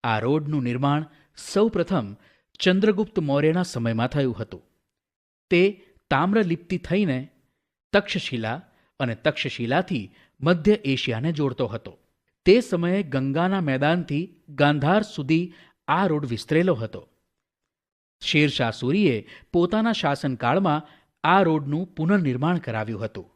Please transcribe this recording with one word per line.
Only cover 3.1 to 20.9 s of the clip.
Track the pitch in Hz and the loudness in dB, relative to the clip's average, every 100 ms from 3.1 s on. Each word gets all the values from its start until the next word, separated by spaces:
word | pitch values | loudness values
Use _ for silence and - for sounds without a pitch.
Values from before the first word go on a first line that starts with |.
| - | -2
મૌર્યના | 151 139 156 170 | 0 2 2 2
સમયમાં | 180 127 117 113 123 | -2 -2 -2 0 0
થયું | 143 131 101 | 0 -2 -4
હતું. | 113 90 _ _ _ _ _ _ _ _ _ | -10 -12 _ _ _ _ _ _ _ _ _
તે | 175 190 202 _ _ _ | 2 4 0 _ _ _
તામ્રલિપ્તિ | 135 180 214 190 165 - 180 | 0 2 2 2 -2 -4 -8
થઈને | - 185 196 127 135 _ _ _ _ _ _ | -2 0 0 -2 -6 _ _ _ _ _ _
તક્ષશિલા | 202 202 185 - 120 110 131 - _ _ _ | 0 0 -6 -6 -6 -4 -6 -10 _ _ _
અને | 127 | -4
તક્ષશિલાથી | 110 156 143 135 - 117 147 190 143 95 _ _ _ | 0 -2 -2 -8 -6 0 0 0 -6 -6 _ _ _
મધ્ય | 139 175 160 | 0 2 4
એશિયાને | 208 139 135 - 113 147 | 2 2 -2 -2 -2 -2
જોડતો | 156 139 120 123 | -2 -4 -2 -4
હતો. | 113 - - _ _ _ _ | -4 -12 -20 _ _ _ _
તે | - 220 | 4 6
સમયે | 240 180 175 190 | 4 -2 0 -2
ગંગાના | 170 135 135 143 180 196 | -2 -2 -2 0 0 0
મેદાનથી | 156 131 147 175 170 143 180 _ - | -2 0 2 0 -2 -4 -6 _ -20
ગાંધાર | 143 143 147 143 202 | 0 2 2 2 2
સુધી | 214 - 139 160 175 - - _ - | 0 -8 0 0 0 -10 -20 _ -2
આ | 156 196 | 0 2
રોડ | 151 139 | 0 -2
વિસ્તરેલો | 117 - 156 180 | -6 0 2 2
હતો. | 127 113 95 - _ _ _ _ _ _ _ _ _ _ _ | 0 -4 -10 -18 _ _ _ _ _ _ _ _ _ _ _
શેરશાહ | - 156 147 - 120 | -2 2 2 2 -4
સૂરીએ | - 127 180 196 113 - - _ | -2 -2 2 2 0 -6 -20 _
પોતાના | 175 175 214 226 | 0 0 0 0
શાસનકાળમાં | 214 156 139 143 123 120 160 190 151 151 | 0 -2 -2 -4 -2 0 2 2 0 -4